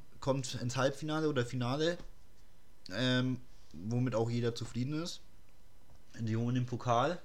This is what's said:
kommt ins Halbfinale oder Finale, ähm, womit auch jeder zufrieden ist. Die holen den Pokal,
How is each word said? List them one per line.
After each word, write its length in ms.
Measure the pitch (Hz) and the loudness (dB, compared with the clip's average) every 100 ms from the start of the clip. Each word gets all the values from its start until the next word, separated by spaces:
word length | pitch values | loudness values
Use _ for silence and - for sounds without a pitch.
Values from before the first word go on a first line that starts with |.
| - - | -8 -4
kommt 360 | 139 135 127 123 | 0 2 0 -2
ins 160 | 123 127 | -2 4
Halbfinale 500 | 135 139 156 156 156 | 2 2 0 2 2
oder 180 | 139 120 | 4 2
Finale, 520 | 127 120 143 160 175 - - - - - - - - - | 0 0 2 2 0 -4 -10 -10 -10 -10 -10 -10 -10 -6
ähm, 440 | 92 127 127 127 127 - - - | 0 4 4 4 0 -4 -10 -8
womit 420 | 76 98 120 127 113 | -6 -2 2 4 4
auch 140 | 117 | 4
jeder 240 | 120 117 | 4 2
zufrieden 480 | 117 117 117 127 151 | 0 -2 -2 0 0
ist. 200 | 175 - - - - - - - - - - - | -2 -6 -8 -10 -10 -12 -10 -10 -10 -10 -10 -4
Die 180 | 117 113 | 0 2
holen 180 | 120 127 | 4 2
den 100 | 123 | 2
Pokal, 540 | 120 123 117 143 175 | 0 4 4 4 2